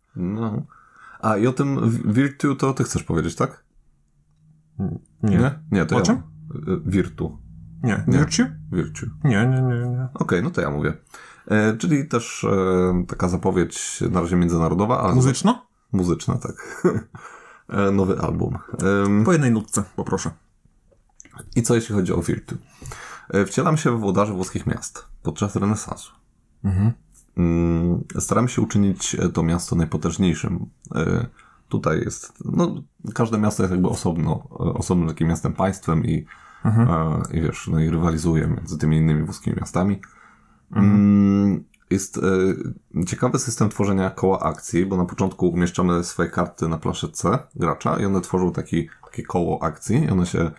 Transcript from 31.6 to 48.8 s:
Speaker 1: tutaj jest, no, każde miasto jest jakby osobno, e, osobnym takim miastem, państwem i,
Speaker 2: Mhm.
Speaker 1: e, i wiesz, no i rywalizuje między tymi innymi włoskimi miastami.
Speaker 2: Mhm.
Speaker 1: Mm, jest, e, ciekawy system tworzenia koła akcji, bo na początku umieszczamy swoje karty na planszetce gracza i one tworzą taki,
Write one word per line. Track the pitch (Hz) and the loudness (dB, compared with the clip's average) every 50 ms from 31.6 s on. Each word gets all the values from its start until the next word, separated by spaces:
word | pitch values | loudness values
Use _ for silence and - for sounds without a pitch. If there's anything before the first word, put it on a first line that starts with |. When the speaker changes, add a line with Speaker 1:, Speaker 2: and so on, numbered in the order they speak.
| _ _ | _ _
Speaker 1:
tutaj | - 113 - - - 117 | -6 -2 0 0 0 0
jest, | - - - - - - - - - | -2 -4 -6 -10 -12 -18 -18 -12 -10
no, | - - - - - - 131 127 - _ _ - - 107 | -4 0 0 0 0 -2 -6 -12 -16 _ _ -14 -8 -4
każde | - 120 110 113 107 | -2 -2 0 0 0
miasto | 104 104 104 - - | 0 0 0 0 0
jest | 92 | 0
jakby | 90 90 90 95 | 2 2 2 2
osobno, | - - - 95 85 85 80 80 80 - - - | 0 0 -2 -2 -2 0 0 0 -2 -2 -4 -10
e, | - | -8
osobnym | - 90 87 85 - - - 95 90 85 80 | -4 -2 -2 -2 -2 -2 0 2 2 2 0
takim | 78 - 82 80 | 0 0 0 0
miastem, | 82 78 - 67 - | 0 0 -2 -2 -2
państwem | - 95 95 95 - - - 80 78 - | 0 0 0 0 -2 -2 0 0 0 2
i, | 78 80 80 76 - - - - - - - - | 0 -2 -2 -4 -8 -14 -20 -20 -20 -12 -4 -2
Speaker 2:
Mhm. | - 110 110 117 120 | 2 4 4 4 4
Speaker 1:
e, | 85 80 80 80 78 80 82 - - 82 | 4 2 0 0 0 -2 -2 -2 -2 -2
i | |
wiesz, | 80 - - - - - | -2 -2 -2 -4 -4 -2
no | 82 80 | 0 2
i | 80 80 | 2 2
rywalizuje | 80 82 82 87 82 78 76 87 82 78 71 80 | 2 2 2 2 0 0 2 2 2 2 2 0
między | 76 - - - - 76 | 0 -2 -4 -6 -6 -2
tymi | - 78 78 78 | 0 2 4 4
innymi | 78 80 78 76 78 | 4 4 4 2 0
włoskimi | 80 107 - - - - | -2 -6 -6 -6 -4 -4
miastami. | - - - - 87 90 101 101 - - - - - - - _ _ _ _ _ _ _ _ | -4 -6 -4 -2 0 0 0 0 -2 -6 -12 -20 -20 -20 -20 _ _ _ _ _ _ _ _
Speaker 2:
Mhm. | - - 101 101 101 | 0 2 4 6 6
Speaker 1:
Mm, | 104 101 101 101 101 101 101 101 101 101 101 95 - - - _ _ _ _ | 6 8 8 8 8 6 6 6 6 4 4 2 0 -2 -8 _ _ _ _
jest, | - 98 - - - - - 95 95 95 92 95 90 - - - - - - _ - - | -2 -2 -2 -4 -4 -2 0 2 2 4 2 2 0 -2 -4 -8 -10 -12 -14 _ -4 -4
e, | 87 | -2
ciekawy | 87 - - - 127 - 135 | -2 -2 -2 0 0 0 -2
system | - - 110 - 117 101 | -2 -4 -2 0 0 0
tworzenia | - - 104 98 101 95 95 92 | 2 0 0 2 2 2 0 0
koła | - - - 92 95 - | -2 0 0 2 2 2
akcji, | - 80 78 - - - - 85 92 | 0 -2 -4 -4 -6 -2 0 0 2
bo | 98 98 92 | 2 2 0
na | 90 | 0
początku | 90 - - 101 92 - - - 90 | -2 -2 -2 -2 -2 0 0 0 0
umieszczamy | 82 87 87 87 85 - 90 90 87 87 85 | 2 2 2 0 0 0 0 2 2 0 0
swoje | - - - 87 82 | -2 -4 -4 -4 -2
karty | - - 85 82 - - - 82 | -2 -2 -4 -4 -4 -4 -4 -2
na | 82 78 | -2 -2
planszetce | - 92 87 - - 76 - - - 85 104 135 - - - | -4 -6 -6 -4 -6 -8 -6 -4 -2 0 0 -2 -4 -8 -8
gracza | - 95 82 71 - - - 160 - | -4 -2 -2 -2 -2 -2 -2 -2 0
i | - | 0
one | 98 98 95 | 0 0 -2
tworzą | 87 - - 92 92 90 | -2 -2 0 0 0 0
taki, | 80 - - - - 82 | 0 -2 -4 -2 -2 -2